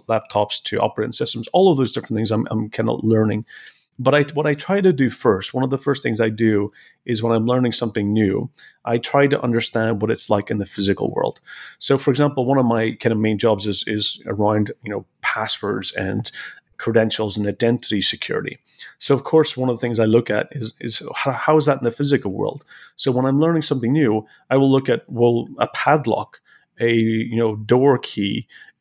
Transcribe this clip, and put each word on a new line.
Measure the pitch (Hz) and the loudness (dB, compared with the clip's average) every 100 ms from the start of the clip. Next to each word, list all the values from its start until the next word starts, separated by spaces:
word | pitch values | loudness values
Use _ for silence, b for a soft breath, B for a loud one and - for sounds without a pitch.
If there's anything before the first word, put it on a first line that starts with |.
| - | -4
laptops | 110 - 104 104 - | -4 -2 -2 -2 -4
to | - 107 | -6 -2
operating | 110 - 117 | -2 -2 -6
systems, | - - 117 113 | -4 -6 -6 -2
all | 175 190 | 4 4
of | 139 | 4
those | 120 | 0
different | - - 110 | -2 -4 -4
things | 107 | 0
I'm, | 110 - | -2 -2
I'm | 110 110 | -4 -4
kind | - 113 | -4 -2
of | - | 0
learning. | 110 110 110 104 - B B B B - | 2 4 2 0 -6 B B B B -2
But | 127 | 2
I, | 147 143 | 2 2
what | 147 151 | 0 0
I | 147 | -2
try | - 196 | -2 2
to | 185 | 2
do | 135 127 | 4 0
first, | - 123 95 - | 2 2 2 0
one | 127 | -2
of | 131 | -2
the | 135 | -2
first | 143 135 | -2 -2
things | 123 110 | -2 0
I | 113 | 0
do | 110 113 101 101 b b b - | 2 2 2 0 b b b -6
is | 113 | -2
when | 117 | 0
I'm | 113 117 | 0 2
learning | 127 123 | 2 0
something | - 117 107 101 | 0 -2 -2 0
new, | 107 98 104 - B B B | 2 2 0 -4 B B B
I | 113 120 | -4 -2
try | - 143 139 | 0 2 2
to | 143 | 2
understand | 123 117 - 117 110 104 | 0 0 0 -2 0 0
what | 110 | -2
it's | 110 - | -2 0
like | 104 - | 0 0
in | 107 | -6
the | 98 | -6
physical | - 98 95 - | -2 0 0 -2
world. | - - - B B B B | -2 -4 -6 B B B B
So, | - 135 | 0 0
for | 139 | 2
example, | 127 147 139 127 | 2 0 0 0
one | 139 | 2
of | 120 | 2
my | 117 110 - | 2 -2 -2
kind | 127 | -2
of | 107 | 0
main | 110 107 | 0 2
jobs | 117 101 104 | 0 0 -2
is, | 95 - | -4 -4
is | 107 - - - | -4 -4 -6 -8
around, | 104 104 107 107 - | -2 0 2 -2 -6
you | 107 | -10
know, | 101 - _ | -10 -10 _
passwords | - 110 110 - 104 104 - | -6 -4 -2 -2 -2 -4 -6
and | 101 95 104 - B B B _ - | -6 -4 -4 -6 B B B _ -8
credentials | 120 110 110 - 107 104 | 0 2 2 0 -4 -2
and | 101 | -4
identity | 98 117 120 - 104 | 0 0 0 -2 -2
security. | - - - - - - _ B B B | -2 -4 -6 -6 -6 -12 _ B B B
So, | - 139 | 0 0
of | |
course, | - 160 151 127 | 4 4 4 0
one | 127 | -2
of | 117 | -2
the | |
things | 120 113 | -2 2
I | 110 | 4
look | 120 117 | 4 2
at | 104 - | -2 -4
is, | 131 110 - | -6 -10 -8
is | 117 - - - | -6 -4 -6 -6
how, | 139 | -4
how | 117 - 156 | -2 2 4
is | 143 | 4
that | 135 | 0
in | 120 | -2
the | |
physical | - 143 139 101 | -2 0 0 0
world? | 101 104 - _ B B B | -4 -4 -6 _ B B B
So | 135 | -2
when | 123 135 | 0 2
I'm | 139 | 2
learning | 160 165 | 2 0
something | 151 135 117 | 0 -2 0
new, | 151 123 107 - b b | 2 2 0 -4 b b
I | 135 | 4
will | 135 | 4
look | 135 131 | 4 2
at, | 117 - | -2 -2
well, | 120 120 117 - - | 2 2 2 -2 -4
a | 120 | -4
padlock, | - - 151 123 107 - - b b b - | -2 2 2 2 -4 -4 -16 b b b -4
a, | 117 | 0
you | 117 113 113 117 113 | 2 2 0 -2 -2
know, | 113 107 | -2 -2
door | 107 127 139 123 | 2 4 4 2
key, | - - 101 110 - B B - | -2 -4 -2 -4 -8 B B -6